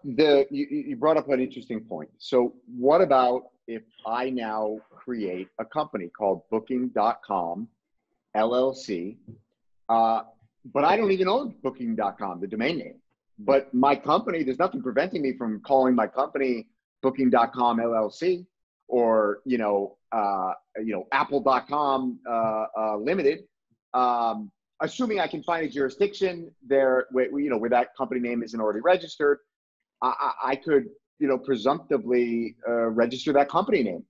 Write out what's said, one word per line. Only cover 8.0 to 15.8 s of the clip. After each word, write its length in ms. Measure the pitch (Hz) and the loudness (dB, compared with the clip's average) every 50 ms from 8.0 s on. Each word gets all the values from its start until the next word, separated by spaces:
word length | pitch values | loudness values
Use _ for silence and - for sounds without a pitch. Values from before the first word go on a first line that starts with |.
| _ _ _ _ _ _ - | _ _ _ _ _ _ -2
L 200 | 107 110 113 123 | 0 0 2 2
L 180 | 127 131 135 | 2 0 0
C, 460 | 131 - - - 98 85 87 101 123 - - - - _ _ _ _ _ _ _ _ _ _ - | -2 -6 -8 -6 -6 -6 -6 -8 -12 -16 -20 -20 -20 _ _ _ _ _ _ _ _ _ _ 0
uh, 320 | 113 113 113 113 113 107 - - _ _ _ _ _ _ - 120 | 2 4 4 2 2 0 -4 -8 _ _ _ _ _ _ -14 -4
but 120 | - 143 147 | 0 2 4
I 120 | 165 196 | 4 4
don't 140 | 220 220 196 | 2 2 0
even 180 | 196 185 185 185 | 2 2 2 0
own 260 | 214 269 294 226 - - | 0 0 -2 -4 -10 -6
Booking 320 | - 131 131 - 123 113 113 | -6 -6 -6 -4 -6 -4 -2
dot 220 | 110 104 98 92 - | -2 -2 -4 -4 -6
com, 220 | 107 95 87 87 | -10 -8 -8 -8
the 60 | 95 | -8
domain 320 | 95 107 107 117 151 175 143 | -8 -4 -2 -2 -2 -2 -4
name. 160 | 78 - - _ _ _ _ _ _ _ _ - | -6 -10 -16 _ _ _ _ _ _ _ _ -6
But 340 | 104 139 139 139 139 - - | 0 2 2 2 2 0 0
my 200 | 123 135 139 147 | 2 4 4 2
company, 480 | 139 - 139 156 202 226 226 175 165 | 2 2 2 2 2 0 -2 -4 -2
there's 160 | 147 127 127 135 | -2 -2 0 0
nothing 240 | 175 185 - - | 0 -2 -2 -4
preventing 380 | 127 127 104 139 160 190 - 170 | -6 -2 0 0 0 0 -2 -4
me 140 | 143 131 123 | -4 -4 -4
from 240 | 131 123 110 107 101 | -4 -6 -6 -6 -6
calling 340 | - - 139 135 | -2 2 4 4